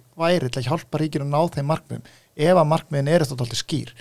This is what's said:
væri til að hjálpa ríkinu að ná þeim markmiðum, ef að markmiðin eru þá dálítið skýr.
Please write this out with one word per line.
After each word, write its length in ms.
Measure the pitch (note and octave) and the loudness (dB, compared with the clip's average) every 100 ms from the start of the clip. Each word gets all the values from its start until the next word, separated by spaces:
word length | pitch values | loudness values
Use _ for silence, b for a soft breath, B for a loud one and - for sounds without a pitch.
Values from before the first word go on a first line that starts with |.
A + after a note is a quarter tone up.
| - - | -12 -2
væri 340 | E3 F3 B2+ | 0 2 0
til 100 | C#3 | -4
að 60 | B2+ | -2
hjálpa 300 | D#3+ - D3+ | -4 -2 -4
ríkinu 260 | D#3 D3+ C#3 | -2 -2 -2
að 60 | |
ná 220 | C#3+ F3 D3 | 0 0 -2
þeim 100 | C#3 | -2
markmiðum, 360 | D#3 - A#2 - b b - | -4 -4 -14 -14 b b -2
ef 220 | D3+ F#3 | 4 4
að 80 | D3+ | 4
markmiðin 420 | D#3+ - C#3+ C#3 | 2 0 -2 2
eru 140 | E3+ C#3+ | 2 2
þá 80 | C#3 | -2
dálítið 260 | A#2+ - | -6 -6
skýr. 260 | - C#3+ A#2+ - | -4 -6 -6 -8